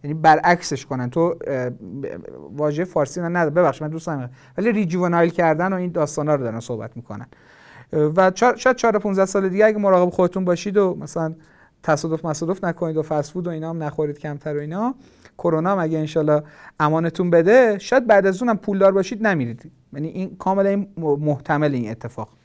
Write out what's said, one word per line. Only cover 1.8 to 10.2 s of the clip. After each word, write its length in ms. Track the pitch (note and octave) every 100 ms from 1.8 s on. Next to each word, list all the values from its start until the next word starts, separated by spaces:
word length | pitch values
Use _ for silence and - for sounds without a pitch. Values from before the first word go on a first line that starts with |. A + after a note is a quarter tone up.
| F#2+ A#2+ C3+ F2 - B1+ D2 A#2
واژه 280 | D3+ D3+
فارسی 360 | F3+ E3 C#3 F3
من 160 | E3+ F3
نداره، 140 | D#3+
ببخشید 320 | D#3 E3+ -
من 60 | D3+
دوست 200 | D#3+ E3
ندارم، 220 | D3 B2 - - -
ولی 140 | G#3+
ریجوونایل 580 | G#3+ F#3 F3+ F3 E3+ E3+
کردن 420 | E3+ E3 D#3 F3+
و 40 | F#3+
این 160 | F3+
داستانا 420 | F3 D3+ D#3 D3
رو 80 | D3
دارن 180 | A#2+ A2+
صحبت 360 | A#2+ A#2 A2+ -
می‌کنن. 300 | - G#2 A#2+ _ _ - - - -
اه، 80 | D#3
و 280 | D3+ E3 F#3
چا-، 260 | F#3 B3 A#3+
شاید 200 | B3+ B3
چهارده، 220 | A#3 G#3
پونزده 280 | G#3+ F#3+ F#3+
سال 220 | G3+ F#3+
دیگه 180 | F#3 G#3+
اگه 120 | G#3+
مراقب 320 | G3+ F#3 F3+
خودتون 340 | F3